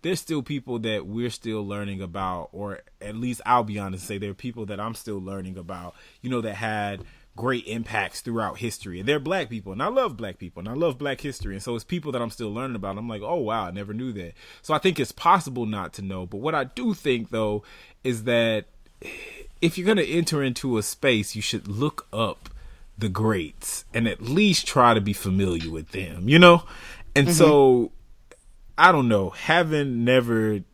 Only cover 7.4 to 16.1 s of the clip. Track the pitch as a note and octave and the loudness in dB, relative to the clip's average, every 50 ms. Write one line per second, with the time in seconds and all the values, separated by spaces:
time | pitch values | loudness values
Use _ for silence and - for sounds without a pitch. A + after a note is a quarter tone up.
7.4 | A2+ B2+ B2+ A#2+ - - A2 A#2 A2+ - A2 G#2+ G2 F2 - - - B2 A#2 A2+ | -4 -2 -2 -2 -4 -6 -8 -8 -6 -4 -2 -2 -2 -2 -6 -10 -8 -6 -4 -2
8.4 | G#2+ F#2+ - - B2 A#2 - - - G2+ E2+ F2+ G2 B2 D3 D3+ C3 D3+ F#3+ F#3+ | -2 -4 -4 -6 -6 -6 -6 -8 -12 -12 -10 -4 -2 0 0 0 0 -2 -2 -2
9.4 | D3+ A2 A#2 A2 G2 G2 F#2+ G#2+ C#3+ G#3 B3 C4+ B3+ G#3+ B2 G#2 A2+ G2 F2 _ | -4 -6 -8 -10 -10 -10 -6 -4 -4 0 0 0 -2 -2 -4 -8 -10 -10 -10 _
10.4 | F#2+ F2 _ E2+ F2 G#2+ A#2+ C#3+ E3+ E3 C3 B2 C#3+ C#3+ C3 - D3 C#3+ B2+ - | -14 -14 _ -12 -10 -8 -4 -2 -2 -2 -2 -4 -6 -6 -6 -6 -8 -10 -8 -8
11.4 | - G2+ F#2+ G2 - B2 A#2+ A2+ - - F3 F3+ - D3+ B2+ B2 A#2 A#2 - - | -8 -8 -8 -8 -8 -6 -8 -8 -6 -6 -6 -6 -6 -6 -4 -4 -6 -6 -6 -8
12.4 | A#2 G#2+ G#2 A#2 C3 C3 A#2+ G#2+ F#2 G2 G2 G#2 A2+ A#2+ A2 G#2 G#2 A#2 F3 F3 | -8 -6 -6 -6 -8 -8 -8 -8 -8 -8 -8 -8 -8 -10 -10 -8 -6 -4 -4 -2
13.4 | B2 G#2+ A2+ A2+ G2 F2+ F2+ G2+ G2+ G2+ G#2 A2+ B2+ C3 A2 G2 F2 E2+ - - | -2 -2 -2 -2 -4 -4 -6 -10 -10 -8 -8 -8 -6 -8 -8 -8 -12 -12 -16 -18
14.4 | - - - - _ - D#3 D3+ - F#3+ E3 - F#3 - - - - E3+ F#3+ F#3 | -20 -20 -20 -18 _ -2 -2 2 2 0 0 0 -4 -4 -4 0 4 4 4 4
15.4 | - C#3 B2+ B2 A#2 G#2+ G#2+ G2+ F#2 D#2 - - G2 F#2+ | 2 -4 -6 -4 -4 -4 -4 -6 -6 -8 -10 -10 -8 -8